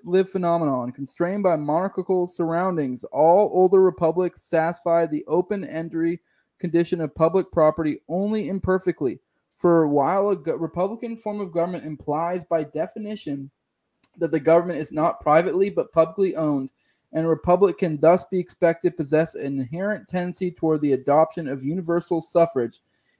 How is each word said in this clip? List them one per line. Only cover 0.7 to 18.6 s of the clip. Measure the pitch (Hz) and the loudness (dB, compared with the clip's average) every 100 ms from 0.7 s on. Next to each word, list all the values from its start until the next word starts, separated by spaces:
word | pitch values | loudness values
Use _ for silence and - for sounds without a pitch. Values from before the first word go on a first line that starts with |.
| 131 123 | -2 -6
constrained | - 139 - 170 202 | -10 -10 -4 -4 0
by | 190 160 | 0 0
monarchical | 147 160 196 190 180 185 180 | 0 -2 -2 -4 -2 -2 -2
surroundings. | - 165 165 190 170 135 123 - | -4 -2 0 -2 -2 -4 -6 -6
All | 131 160 185 208 | 2 6 6 4
older | 180 185 190 | 4 6 6
republics | 185 185 165 165 180 - | 4 4 0 0 -2 -4
satisfied | - 165 165 170 170 170 165 | -4 0 0 -2 0 2 2
the | 151 - | -2 -2
open-ended | 165 180 202 147 160 165 160 170 170 _ _ _ _ | -2 0 -4 -6 -8 -6 -2 -2 -2 _ _ _ _
condition | 175 165 170 170 | -2 0 0 -2
of | 156 - | -4 0
public | 160 190 185 | 2 2 -2
property | 170 156 151 156 - - | 2 2 2 -2 -4 -6
only | 175 202 214 156 | -4 -2 -4 -4
imperfectly. | 190 185 185 185 - 135 123 _ _ _ _ | -4 -2 -2 -2 -2 -4 -6 _ _ _ _
For | 175 165 | 2 4
a | 156 | 4
while, | 143 139 196 202 | 2 2 0 0
a | 185 | -2
go-, | 156 135 | -4 -6
republican | 165 175 196 226 233 226 | -6 -4 -4 -4 -10 -10
form | 214 208 | -8 -8
of | 185 | -6
government | 165 170 175 156 | -4 -2 -4 -10
implies | 147 - 151 170 180 | -10 -6 -4 -4 -6
by | 156 165 143 | -2 -2 -2
definition | 151 180 226 208 214 - 139 139 _ _ _ _ _ - - | -6 -6 -8 -10 -10 -8 -8 -10 _ _ _ _ _ -18 -6
that | 165 | -2
the | 156 | 0
government | 147 170 175 156 | 4 4 2 -6
is | 151 | -6
not | 151 165 - | -2 -2 0
privately | 151 156 175 170 202 | 2 2 2 0 -2
but | 165 147 | -2 -2
publicly | 170 185 - 190 156 | 0 0 2 -2 0
owned, | 156 143 135 _ _ _ _ | -2 -2 -4 _ _ _ _
and | 156 165 | -4 0
a | |
republic | 160 - 180 190 - | 0 2 4 4 2
can | 175 151 | -2 2
thus | 156 180 - | 4 4 2
be | 185 | -4
expected | 175 - | -4 0